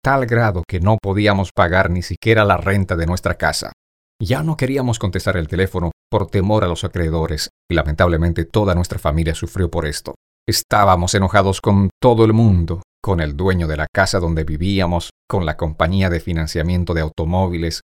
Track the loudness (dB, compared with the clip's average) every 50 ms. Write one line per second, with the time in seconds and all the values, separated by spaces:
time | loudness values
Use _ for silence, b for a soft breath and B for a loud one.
0 | -2 0 0 0 0 0 0 2 2 0 0 -2 -6 -4 -4 0 2 2 2 2
1 | 0 -2 0 2 2 2 2 2 0 -2 0 0 0 2 4 2 2 2 0 -2
2 | -4 -6 -10 -4 0 2 4 4 4 4 2 2 2 0 0 0 0 0 -2 -2
3 | -2 -2 -2 -2 -2 -4 -4 -2 -2 -2 -2 -4 -8 -10 -16 _ _ _ _ _
4 | _ _ _ -8 -2 -2 -2 -2 0 -4 -2 -2 -2 -2 -2 -2 0 -2 -2 -2
5 | -2 -4 -4 -2 -2 -2 -2 -2 -2 -2 0 0 -2 0 0 -2 -4 -4 -4 _
6 | _ -4 -2 -2 -2 0 0 0 2 2 2 2 2 0 -2 -4 -6 -6 -4 -2
7 | -2 0 0 -2 -2 -2 -4 -6 -6 -8 _ _ _ -2 -2 0 0 0 0 2
8 | 2 2 2 2 0 0 0 -2 -4 0 0 0 2 2 2 0 0 -2 -4 -4
9 | -4 -2 0 0 0 -2 -2 -4 -8 -8 -4 -2 -2 -2 -2 -4 -4 -4 -6 -8
10 | -10 -12 -14 _ _ _ _ _ -4 -2 -2 -2 -2 0 2 2 4 4 4 4
11 | 2 0 0 0 0 2 2 2 2 2 0 0 0 2 4 4 4 2 -2 2
12 | 2 4 6 6 4 4 6 4 6 6 4 4 2 0 -4 -8 -10 _ _ _
13 | -4 -2 0 0 0 -2 -4 -2 0 0 0 0 0 -2 -2 -4 -4 -4 0 0
14 | 0 2 0 -2 0 0 -2 -2 -2 -4 -4 -2 -2 0 0 0 0 0 0 -2
15 | -4 -6 _ _ _ -4 -4 -2 -2 -2 -4 -2 -4 -6 -4 -4 -4 -2 0 0
16 | 0 0 0 -2 -4 -4 -4 -4 -4 -4 -4 -4 -2 0 0 -2 -2 -2 -2 -4
17 | -4 -4 -4 -6 -4 -2 0 0 0 -2 -2 -4 -4 -6 -6 -8 _ _